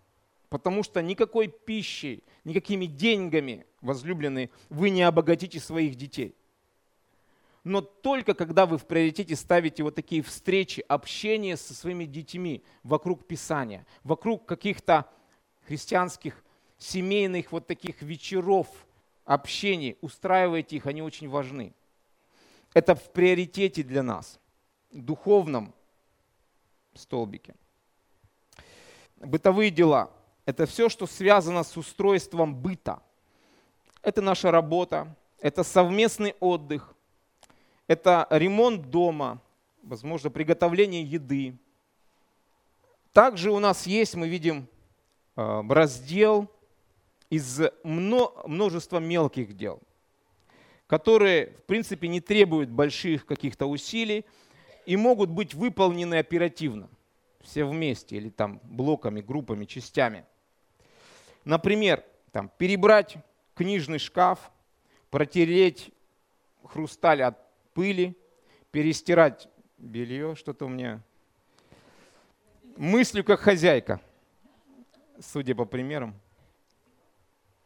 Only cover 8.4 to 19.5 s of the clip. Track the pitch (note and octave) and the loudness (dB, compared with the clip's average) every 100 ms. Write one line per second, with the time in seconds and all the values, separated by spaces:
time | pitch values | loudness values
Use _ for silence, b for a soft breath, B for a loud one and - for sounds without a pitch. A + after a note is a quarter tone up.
8.4 | E3 E3 F#3 D#3 - E3 D#3+ D3+ F#3+ D#3 | 2 4 4 2 -2 0 0 -2 -6 -6
9.4 | - F3 D#3+ D3+ D3+ D#3+ - D#3+ - - | 2 2 2 -4 -6 -6 -6 -4 -6 -8
10.4 | - F#3+ F#3 - - C#3+ - - G#3+ A3 | -2 -2 -2 -6 -4 -4 -4 -8 -4 -4
11.4 | G3 E3 - C3 E3+ F3+ D#3+ C#3+ D3+ F3 | -4 -8 -12 -14 -10 -10 -10 -12 -12 -10
12.4 | F3+ B2 b b B2 D3 F3 E3 - D3+ | -8 -8 b b -4 -2 -2 -6 -8 -10
13.4 | - D3+ A#2 F#2+ - b B2+ D#3 A3 G#3 | -6 -6 -6 -12 -20 b -6 -4 -2 -4
14.4 | - E3+ G3+ F#3 - D#3+ - b b b | -6 -8 -6 -4 2 2 0 b b b
15.4 | _ _ - D3 - F3+ F3+ - D#3 - | _ _ -14 -12 -2 -2 -2 -6 -14 -14
16.4 | _ _ _ _ - F#3 F#3 G#3 G3 F3+ | _ _ _ _ -10 -6 -2 -2 -2 -4
17.4 | - E3 - E3 E3+ - D3 D#3+ - F#3+ | -8 -10 -10 -10 -12 -14 -14 -12 -6 -4
18.4 | F3+ F#3+ - - _ _ _ _ - C#3+ | 2 0 0 -10 _ _ _ _ -2 -2
19.4 | - | -2